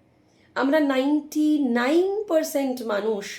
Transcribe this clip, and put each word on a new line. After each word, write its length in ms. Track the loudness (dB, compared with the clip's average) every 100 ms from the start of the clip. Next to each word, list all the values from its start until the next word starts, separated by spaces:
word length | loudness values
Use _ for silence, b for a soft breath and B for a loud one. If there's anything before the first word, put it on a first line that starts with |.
| _ _ b b b
আমরা 260 | -2 2 2
নাইনটি 760 | 2 2 2 0 -2 0 2 2
নাইন 680 | 2 0 2 2 2 -2 0
পার্সেন্ট 540 | 0 0 -2 -2 -4
মানুষ 420 | -4 -2 -2 -4 -6